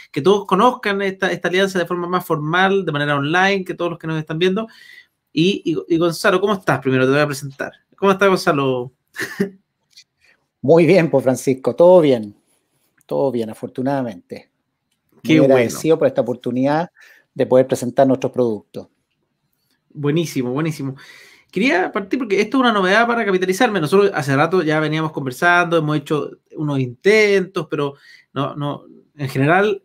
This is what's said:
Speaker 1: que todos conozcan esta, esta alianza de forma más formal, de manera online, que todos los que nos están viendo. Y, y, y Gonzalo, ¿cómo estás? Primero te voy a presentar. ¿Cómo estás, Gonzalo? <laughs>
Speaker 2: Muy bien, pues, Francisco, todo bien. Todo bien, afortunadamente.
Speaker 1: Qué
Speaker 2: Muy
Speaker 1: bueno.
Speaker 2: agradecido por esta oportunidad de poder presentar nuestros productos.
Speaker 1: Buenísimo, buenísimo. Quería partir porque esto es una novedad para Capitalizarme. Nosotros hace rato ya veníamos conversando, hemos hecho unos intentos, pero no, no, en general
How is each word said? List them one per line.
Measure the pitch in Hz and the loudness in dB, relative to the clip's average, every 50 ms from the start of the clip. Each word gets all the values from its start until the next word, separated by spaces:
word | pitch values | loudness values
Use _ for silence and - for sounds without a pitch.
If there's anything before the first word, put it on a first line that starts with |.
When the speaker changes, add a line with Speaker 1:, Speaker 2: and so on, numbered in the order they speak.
| - _ | -18 _
Speaker 1:
que | - 151 139 | -6 0 2
todos | 185 208 202 196 | 2 2 2 0
conozcan | - 196 185 233 254 247 247 - 208 202 196 196 | -2 0 2 2 2 2 0 -4 -4 -4 -2 -4
esta, | 190 190 - 196 180 | -4 -4 -4 -4 -4
esta | 175 165 - 175 | -4 -4 -4 -2
alianza | 175 190 196 190 190 | 0 0 0 0 0
de | 180 165 | -4 -4
forma | 165 180 175 175 | -2 -4 -6 -4
más | 175 180 180 175 | -4 -4 -4 -2
formal, | - 165 151 147 151 170 180 190 190 196 196 180 | -2 -4 -4 -2 -2 0 2 2 2 0 0 -2
de | 160 | -2
manera | 147 143 147 147 147 | -4 -2 -2 -2 -2
online, | 143 139 147 170 180 190 196 202 196 185 | -2 -2 0 0 0 2 0 0 -2 -4
que | - 165 | -8 -6
todos | 156 170 170 | -6 -6 -6
los | 165 - | -6 -8
que | - | -8
nos | 160 160 | -6 -6
están | 156 151 - 156 160 | -6 -6 -6 -4 -2
viendo. | 180 185 185 220 226 220 - - - - - - _ _ _ _ _ _ | 0 0 0 -2 -6 -8 -14 -20 -20 -20 -20 -20 _ _ _ _ _ _
Y, | - 151 165 196 202 - - | -2 0 2 2 0 -2 -4
y, | 175 156 - - - 170 | -4 -4 -4 -2 -2 0
y | 160 | 0
Gonzalo, | 175 170 160 - - 208 190 185 | 0 0 -2 0 0 2 2 2
¿cómo | 196 208 208 | 0 0 -2
estás? | 190 - 180 139 135 | -2 0 -2 -2 0
Primero | - 131 131 127 131 | 0 0 2 2 2
te | 131 | 2
voy | 135 147 | 2 2
a | 147 | 0
presentar. | 147 139 139 147 139 - - 190 208 - _ _ _ _ | 0 -2 -8 -10 -12 -10 -10 -10 -10 -10 _ _ _ _
¿Cómo | - 190 196 | -2 0 0
estás, | 190 190 202 | 2 4 2
Gonzalo? | 190 190 170 - 180 156 139 139 131 127 123 123 131 _ _ _ _ - | 2 2 2 0 0 0 0 0 0 -2 -2 -4 -8 _ _ _ _ -12
<laughs> | - - - - - 202 196 - _ _ _ _ _ _ _ _ - - _ _ _ _ _ _ _ _ _ _ - - | -12 -12 -10 -4 -6 -6 -6 -6 _ _ _ _ _ _ _ _ -20 -20 _ _ _ _ _ _ _ _ _ _ -6 2
Speaker 2:
Muy | 135 165 170 175 | 4 4 4 6
bien, | 147 190 175 165 151 | 4 4 4 4 2
pues, | - 135 - | 0 2 2
Francisco, | 131 127 120 - 139 127 - - 123 113 | 2 0 0 0 -2 -2 -2 -2 -4 2
todo | - 170 180 185 180 | 4 6 8 8 8
bien. | 151 143 127 117 107 101 - _ _ _ _ _ _ _ _ _ _ _ _ _ _ | 6 4 2 2 0 -10 -14 _ _ _ _ _ _ _ _ _ _ _ _ _ _
Todo | - 147 147 143 135 | -8 -4 -2 -2 -2
bien, | 120 120 110 110 | -2 -4 -6 -6
afortunadamente. | 110 - - - - 135 127 135 143 135 127 117 95 90 _ - - - - _ _ _ _ _ _ _ _ _ _ _ _ _ _ _ | -8 -12 -14 -12 -8 -6 -4 -4 -2 -4 -4 -6 -10 -14 _ -18 -18 -18 -18 _ _ _ _ _ _ _ _ _ _ _ _ _ _ _
Speaker 1:
Qué | - 113 156 | 0 2 4
Speaker 2:
Muy | 156 | 4
Speaker 1:
bueno. | 139 131 135 | 6 6 4
Speaker 2:
agradecido | 127 117 110 - - - 156 160 | 4 2 0 -4 -4 0 0 2
por | 151 156 | 2 2
esta | - - 139 | 0 0 0
oportunidad | 117 117 120 - - 131 123 127 131 139 147 156 175 - _ _ - - - _ _ _ - | -2 -4 -4 -6 -6 -6 -2 -2 0 0 0 0 -2 -4 _ _ -20 -20 -20 _ _ _ -4
de | - 127 | -4 0
poder | - 127 127 131 | 4 4 4 4
presentar | 131 131 - 127 120 - - 135 | 4 0 -4 -4 -2 2 2 4
nuestros | 131 127 131 - 127 | 4 2 0 -2 -4
productos. | - 123 123 117 107 101 - _ - 107 98 _ _ _ _ _ _ _ _ _ _ _ _ _ _ _ _ _ _ _ _ _ | -2 -2 -2 -2 -2 -6 -10 _ -18 -18 -18 _ _ _ _ _ _ _ _ _ _ _ _ _ _ _ _ _ _ _ _ _
Speaker 1:
Buenísimo, | - 151 143 147 147 170 165 139 - 135 123 123 | -12 -6 -4 -2 -2 -2 -2 -4 -4 -6 -4 -4
buenísimo. | 127 147 165 160 156 - 139 135 131 - - - - - - - _ _ _ _ | -4 -4 -4 -4 -6 -6 -8 -10 -10 -12 -18 -20 -20 -20 -20 -20 _ _ _ _
Quería | - 180 226 269 330 359 370 294 | -4 -2 -2 0 0 0 -2 -4
partir | - 208 196 - - 254 | -6 -8 -6 -6 -6 -6
porque | 269 208 190 196 | -4 -2 -2 -2
esto | 214 214 - | -2 0 0
es | 269 | 0
una | 247 240 | 2 2
novedad | 214 202 185 180 196 220 233 | 2 2 2 2 2 2 2
para | 233 233 233 220 | 0 -2 -2 -2
Capitalizarme. | 202 185 180 185 185 185 - 254 240 208 185 | -2 0 0 0 -2 0 0 0 0 0 -2
Nosotros | 151 139 190 202 202 196 - | 0 2 2 4 2 2 0
hace | - 135 143 135 | -2 -2 0 2
rato | 139 160 165 180 185 | 2 2 2 2 0
ya | 156 156 156 156 | 0 0 0 0
veníamos | 156 151 156 156 160 151 | -2 -2 -2 -4 -4 -4
conversando, | - 160 135 131 123 - 175 175 175 175 175 170 170 | -6 -6 -8 -8 -4 0 2 2 4 2 2 2 0
hemos | 165 151 151 151 | 0 0 0 -2
hecho | 151 151 - 156 143 - - - _ _ _ - | -2 -2 -2 -4 -4 -4 -6 -12 _ _ _ -10
unos | - 151 147 143 135 | -6 -4 -4 -2 -2
intentos, | 127 120 120 _ - 190 214 220 214 202 196 190 180 185 - 180 156 - | -4 -4 -6 _ 2 4 4 4 4 4 2 0 0 -2 -6 -8 -6 -6
pero | 160 147 143 143 143 _ _ - - - _ _ | -6 -4 -4 -6 -6 _ _ -20 -20 -20 _ _
no, | - 135 139 135 - | -6 -6 -6 -6 -6
no, | 147 143 143 139 - - - - - _ _ _ | -8 -8 -8 -8 -10 -14 -20 -20 -20 _ _ _
en | 147 139 | -10 -8
general | 131 139 135 135 151 175 190 202 214 202 - | -6 -2 0 2 4 4 2 2 0 -2 -6